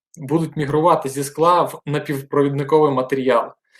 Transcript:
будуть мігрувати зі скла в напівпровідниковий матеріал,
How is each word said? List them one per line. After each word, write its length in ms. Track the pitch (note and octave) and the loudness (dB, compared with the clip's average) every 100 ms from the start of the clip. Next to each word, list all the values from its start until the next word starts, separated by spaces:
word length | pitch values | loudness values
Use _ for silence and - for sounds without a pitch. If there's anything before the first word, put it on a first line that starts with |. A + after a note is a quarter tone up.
| _ - | _ -14
будуть 400 | C3+ E3 D#3 D#3 | -4 -2 -2 -6
мігрувати 520 | C#3 D3+ E3+ D#3+ C3+ | -2 2 2 2 -2
зі 140 | C#3 | -6
скла 380 | C#3 - E3+ F3 | -6 0 2 2
в 200 | C#3 - D3 | 0 -6 -6
напівпровідниковий 1080 | D3 D3 C#3 - C#3+ C#3+ C#3 C#3 D#3 D3+ | -6 -4 -8 -2 0 0 0 2 4 4
матеріал, 600 | C3 B2+ C3+ B2+ A#2 - - _ _ | 0 -2 -2 2 2 0 -10 _ _